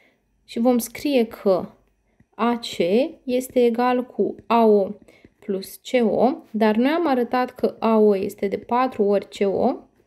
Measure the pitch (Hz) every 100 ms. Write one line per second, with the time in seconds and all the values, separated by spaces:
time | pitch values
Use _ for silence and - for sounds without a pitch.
0 | _ _ _ _ _ - 233 247 233 -
1 | 302 269 226 - 202 180 - - _ _
2 | _ _ _ - 226 233 - - 175 208
3 | 311 - - 247 262 - 240 226 247 247
4 | 254 - 196 - - 233 226 208 196 208
5 | - _ _ _ - 190 196 - - 254
6 | 226 - 226 330 - 214 214 214 254 320
7 | 330 254 240 254 254 - 226 - 220 220
8 | 214 196 202 - 202 202 - 240 262 247
9 | 202 202 196 - 196 185 226 359 - _